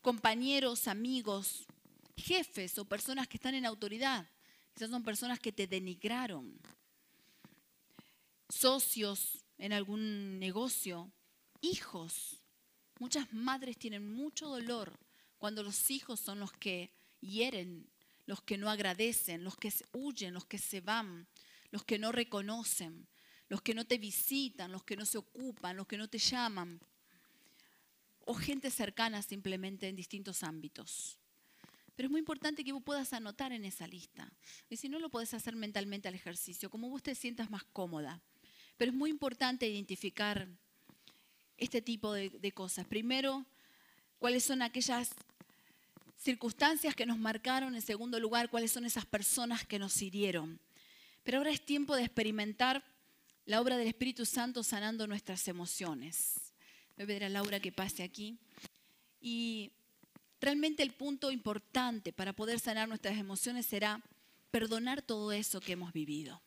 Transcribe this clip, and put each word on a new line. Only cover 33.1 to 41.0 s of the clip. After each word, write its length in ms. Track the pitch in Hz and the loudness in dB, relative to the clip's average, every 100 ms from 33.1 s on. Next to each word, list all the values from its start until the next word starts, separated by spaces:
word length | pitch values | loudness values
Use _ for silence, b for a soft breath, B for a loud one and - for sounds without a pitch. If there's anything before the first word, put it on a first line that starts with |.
anotar 380 | 240 220 202 269 | -4 -6 -4 -4
en 140 | 240 196 | -4 -4
esa 220 | - 170 | -6 -10
lista. 440 | 180 - - - - B B B | -10 -16 -14 -16 -16 B B B
Y 80 | 226 | -8
si 100 | 277 | -4
no, 120 | 302 | -4
lo 100 | 320 | -2
podés 240 | 240 226 | -2 -2
hacer 220 | 226 233 226 | -4 -4 -4
mentalmente 520 | 214 202 202 202 196 | -2 -2 -2 -4 -6
al 80 | 180 | -6
ejercicio, 540 | - 175 - 175 196 | -8 -6 -6 -6 -8
como 200 | 220 240 | -6 -6
vos 120 | 269 | -4
te 140 | - 254 | -4 -2
sientas 340 | 247 233 220 | -4 -4 -4
más 140 | 208 | -4
cómoda. 580 | - - 180 160 143 170 _ B B B B B | -8 -4 -2 -2 -4 -6 _ B B B B B
Pero 140 | 240 | 2
es 60 | 254 | 4
muy 120 | 302 | 2
importante 580 | 302 277 240 262 254 226 | 2 -2 2 2 2 0
identificar 800 | 208 196 190 202 - 208 202 185 175 _ B B B | 0 -4 -4 -4 0 0 0 -4 -10 _ B B B